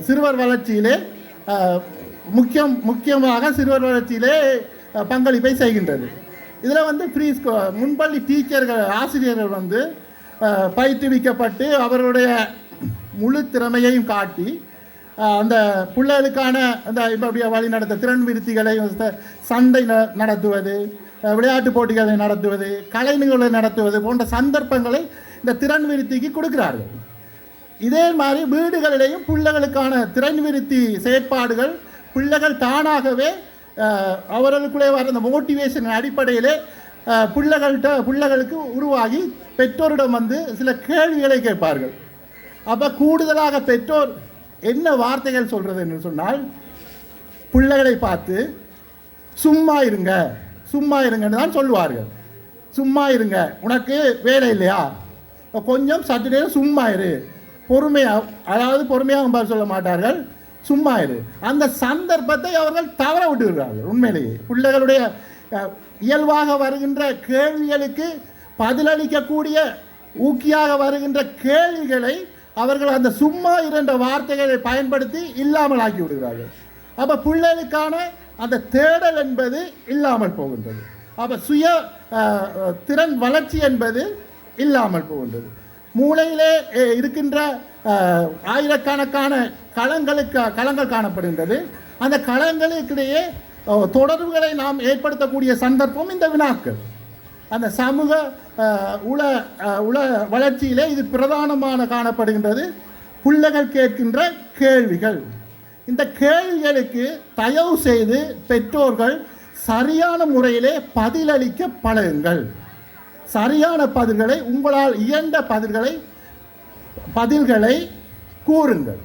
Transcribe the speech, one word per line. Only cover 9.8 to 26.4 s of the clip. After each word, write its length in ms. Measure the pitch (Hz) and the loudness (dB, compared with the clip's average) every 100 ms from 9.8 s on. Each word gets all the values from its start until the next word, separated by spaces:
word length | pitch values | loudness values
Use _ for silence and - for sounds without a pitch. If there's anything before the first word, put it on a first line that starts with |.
| 311 - - - - - | -4 -8 -18 -20 -20 -4
அ, 300 | 214 196 202 - | 0 0 0 2
பயிற்றுவிக்கப்பட்டு 960 | 269 269 277 254 254 240 226 190 285 | 2 2 0 2 2 0 -2 -2 0
அவர்களுடைய 760 | 285 240 254 247 247 247 233 214 - - - - - - | 0 2 0 2 2 2 2 -2 -8 -20 -12 -10 -10 -12
முழு 360 | 202 220 294 - | -4 0 0 -2
திறமையையும் 560 | 247 240 240 247 247 220 | -2 0 2 4 2 0
காட்டி, 600 | 208 185 - 196 339 - - - - - - | -2 -4 -6 -6 -8 -12 -20 -20 -20 -18 -2
அ, 180 | 214 208 | 0 2
அந்த 500 | 220 233 208 196 185 254 | 4 4 4 2 -2 0
பிள்ளைகளுக்கான 880 | 277 285 269 269 262 254 254 226 - | 2 2 2 0 0 2 0 -2 -4
அந்த 260 | 226 226 | -2 -2
இப்ப 140 | 220 233 | 0 -2
அப்படியே 200 | 233 226 | -2 0
வழி 220 | 226 226 | 0 0
நடத்த 280 | 226 214 202 | -2 -2 -2
திறன் 320 | 247 254 240 | 0 2 0
விருத்திகளை 520 | 220 240 220 220 220 208 202 | -2 -2 0 0 0 -2 -2
ச-, 180 | 220 - - - | -4 -6 -12 -14
சண்டை 440 | - 240 254 254 233 | -4 4 6 6 4
ந-, 280 | 220 220 | 4 2
நடத்துவது, 840 | 214 220 202 208 202 190 202 208 - - - | 0 0 2 0 0 -2 -4 -6 -10 -20 -6
அ, 120 | 214 214 | 0 2
விளையாட்டு 360 | 254 262 254 | 4 4 2
போட்டிகளை 440 | 247 233 220 214 208 | 2 2 2 2 2
நடத்துவது, 720 | 208 202 202 202 196 202 - | 2 0 -2 -2 -4 -8 -6
கலை 240 | 226 262 | -2 0
நிகழ்வுகளை 360 | 285 277 254 240 | 2 4 4 4
நடத்துவது 520 | 226 220 220 208 208 | 2 2 0 0 0
போன்ற 240 | 214 247 226 | 0 -2 -2
சந்தர்ப்பங்களை 800 | 240 277 294 - 262 240 277 330 - - - | 0 0 0 0 -2 0 -2 -4 -12 -20 -8
இந்த 180 | 240 | -4
திறன் 320 | 240 277 311 294 | -2 0 0 0
விருத்திக்கு 460 | 277 247 254 285 | -2 -2 -4 -4
கொடுக்கிறார்கள். 540 | 320 | -4